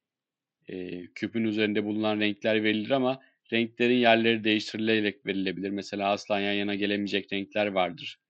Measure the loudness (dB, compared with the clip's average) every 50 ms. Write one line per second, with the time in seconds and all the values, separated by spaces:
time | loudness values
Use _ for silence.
0 | _ _ _ _ _ _ _ _ _ _ _ _ _ -12 -10 -10 -10 -8 -10 -10
1 | -12 -14 _ -8 -8 -4 -4 -2 -2 -2 0 0 0 0 0 -2 -2 -2 -2 -2
2 | 0 0 0 0 0 0 -2 -2 0 0 0 2 2 2 0 0 0 0 0 0
3 | 2 0 -2 -4 -8 _ _ _ _ -4 -2 -2 -2 -2 0 0 2 4 4 6
4 | 6 6 6 6 6 4 2 2 2 2 2 0 0 -4 -6 -2 0 2 2 2
5 | 2 0 -4 -4 -4 -4 -4 -2 -2 -2 -2 -2 -4 -4 -4 -6 -6 -6 -4 -2
6 | 0 0 0 0 0 -2 -2 0 0 0 0 0 -2 -2 -2 -2 -2 -2 0 -2
7 | -2 -2 -2 -4 -4 -4 -4 -6 -6 -4 -2 -2 0 0 2 2 0 0 -2 -6
8 | -12 -14 -16 -18 _ _